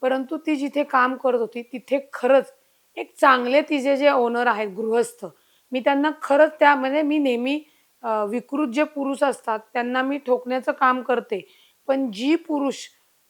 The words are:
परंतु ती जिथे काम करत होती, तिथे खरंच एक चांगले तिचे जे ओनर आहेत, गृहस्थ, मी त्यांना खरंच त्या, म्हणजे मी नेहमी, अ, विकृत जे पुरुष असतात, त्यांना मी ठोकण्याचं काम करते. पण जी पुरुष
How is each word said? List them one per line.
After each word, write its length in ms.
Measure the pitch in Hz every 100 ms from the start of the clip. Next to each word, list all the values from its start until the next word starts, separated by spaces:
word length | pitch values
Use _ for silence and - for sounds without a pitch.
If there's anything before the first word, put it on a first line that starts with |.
परंतु 360 | 262 262 254 311
ती 180 | 311 294
जिथे 280 | 277 285
काम 320 | 285 269 254 254
करत 240 | 262 240
होती, 220 | 220 240
तिथे 480 | 233 247 - 277 277
खरंच 400 | - 247 269 - - _ _ _ 330
एक 200 | 339 -
चांगले 400 | 294 254 247 277
तिचे 360 | 294 294 262 269
जे 120 | 285
ओनर 380 | 277 240 240 240
आहेत, 220 | 214 214
गृहस्थ, 560 | 185 226 233 226 - 180 - _ _ _
मी 80 | 254
त्यांना 320 | 254 277 302 302
खरंच 300 | - 277 311 311
त्या, 160 | 285 277
म्हणजे 260 | 262 294
मी 160 | 294 302
नेहमी, 460 | 277 240 254 294 302 _ _ _
अ, 220 | 233 214 208
विकृत 420 | 233 - 294 294
जे 100 | 233
पुरुष 400 | 302 285 277 269
असतात, 360 | 277 233 - 220 -
त्यांना 280 | 254 240 254
मी 160 | 262 277
ठोकण्याचं 540 | 247 247 247 254 262
काम 300 | 285 254 254
करते. 520 | 233 240 240 196 - _ _ _ -
पण 240 | 269 262
जी 240 | 190 262 330
पुरुष 400 | 330 294 277 - - _ _ _ _